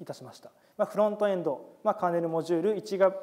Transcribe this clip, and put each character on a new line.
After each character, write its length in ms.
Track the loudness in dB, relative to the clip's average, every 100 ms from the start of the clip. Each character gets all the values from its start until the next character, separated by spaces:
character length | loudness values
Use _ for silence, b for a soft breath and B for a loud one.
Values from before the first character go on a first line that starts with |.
い 40 |
た 80 | -16
し 120 | -14
ま 80 | -16
し 80 | -20
た。 100 | -20 _ b -4
ま 100 | -2
あ、 20 |
フ 100 | 2
ロ 100 | 0
ン 80 | 2
ト 120 | 0
エ 80 | 0
ン 80 |
ド、 320 | -2 -4 -6 -4
ま 80 | -2
あ、 20 |
カ 140 | 0 2
ー 40 |
ネ 80 | 0
ル 80 | 0
モ 140 | -2
ジ 120 | 0
ュ 40 | 0
ー 40 |
ル、 140 | 0 -2
一 140 | -4
ギ 80 | 2
ガ 160 | 4 2